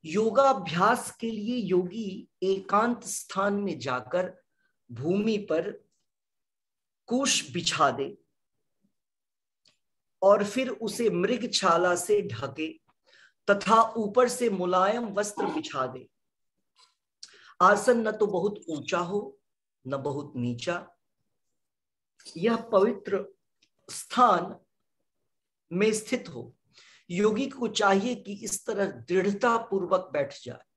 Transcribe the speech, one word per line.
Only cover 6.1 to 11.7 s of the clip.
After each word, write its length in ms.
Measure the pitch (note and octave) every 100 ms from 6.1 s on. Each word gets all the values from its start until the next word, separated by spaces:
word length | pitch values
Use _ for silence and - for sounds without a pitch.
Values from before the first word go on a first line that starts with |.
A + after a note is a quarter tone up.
| _ _ _ _ _ _ _ _ _ -
कुश 440 | B3 C#4 - -
बिछा 400 | F3 D#3+ - C#3+
दे 280 | A#2+ C#3 - _ _ _ _ _ _ _ _ _ _ _ _ _ _ _ _ _ _ _ _
और 220 | F#3+ G3+
फिर 260 | G3+ B3 C4
उसे 400 | - A3 - A3+
मृगछाला 840 | F3 F#3 A#3+ - - F#3+